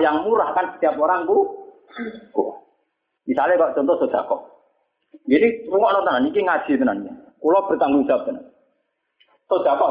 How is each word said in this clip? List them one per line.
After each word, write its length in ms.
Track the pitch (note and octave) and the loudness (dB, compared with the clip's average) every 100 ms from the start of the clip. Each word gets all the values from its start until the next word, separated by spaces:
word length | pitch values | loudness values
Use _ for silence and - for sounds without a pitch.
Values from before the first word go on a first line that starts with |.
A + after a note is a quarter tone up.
yang 240 | D#3 D#3 F#3+ | 0 0 0
murah, 240 | A3+ D3+ | 0 0
kan 240 | F3+ F3+ - | -2 -4 -2
setiap 240 | D#3+ D3 | -2 0
orang 240 | D#3 F3+ | 0 0
ku-, 240 | E3+ G#3+ G4 - - - _ - A3+ - - - | 0 2 0 -4 -18 -20 _ -14 -14 -14 -10 -6
kuat. 240 | - - - _ _ _ _ _ | -6 -6 -20 _ _ _ _ _
Misalnya 400 | - C3 D3 F3+ | -6 -2 2 2
kok 160 | D#3 D3+ | 2 0
contoh 160 | C#3+ E3+ | 0 0
sedekah. 380 | C#3+ - - - - - _ _ _ _ _ D#4 | 0 -2 -2 -6 -8 -20 _ _ _ _ _ -12
Jadi, 480 | - D#3 A#3 A3+ - | 0 2 4 0 -2
rungokno 320 | F#3+ - G3 | 0 2 2
tenan, 240 | F#3 B2+ C3+ | 0 0 0
iki 160 | G#3 | 0
ngaji 280 | F#3 D#3+ - C3+ | 0 0 0 0
tenan. 220 | B2+ G2 G2+ - - _ | 0 -2 -6 -16 -20 _
Kula 240 | D3+ F#3+ | 0 2
bertanggung 400 | G3 D#3+ D#3 C#3+ C3 | 2 0 2 2 2
jawab 160 | C3 - | 0 -2
tenan. 160 | - - _ _ _ _ _ _ _ _ _ - | -10 -14 _ _ _ _ _ _ _ _ _ -4
Sedekah, 420 | F#3 - C3+ D#3+ | 0 2 2 2